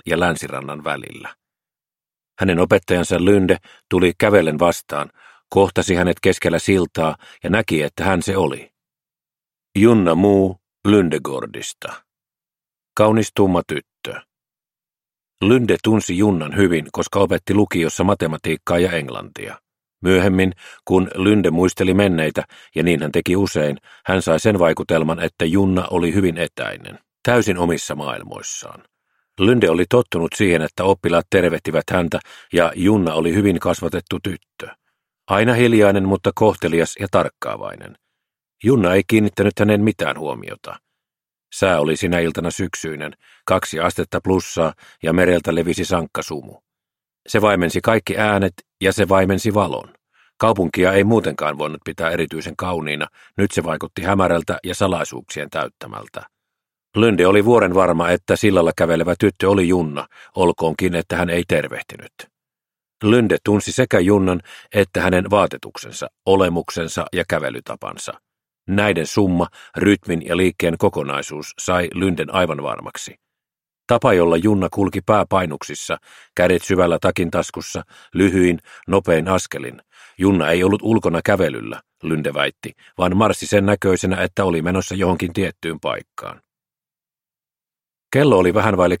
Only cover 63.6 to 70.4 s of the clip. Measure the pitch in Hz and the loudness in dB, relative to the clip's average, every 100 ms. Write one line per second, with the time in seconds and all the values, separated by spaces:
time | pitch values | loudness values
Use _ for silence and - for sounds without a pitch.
63.6 | - - 127 101 92 101 92 90 - - | 0 -2 0 2 2 2 2 -2 -6 -20
64.6 | - 104 95 - 90 90 95 101 90 - | -4 -2 0 0 0 0 0 0 0 -4
65.6 | 50 - - - - - - 95 90 85 | -16 -18 -16 -14 -14 -6 0 2 2 -2
66.6 | 80 - 82 - 80 90 - 82 67 58 | -6 -8 -6 -8 -6 -6 -4 -4 -6 -10
67.6 | - 57 50 50 - - _ _ _ _ | -14 -14 -14 -12 -14 -16 _ _ _ _
68.6 | - 98 104 85 78 - 98 87 85 - | -4 0 2 0 -2 0 2 0 -2 -8
69.6 | - - 98 101 - 85 - 85 | -16 0 2 2 0 -6 -2 0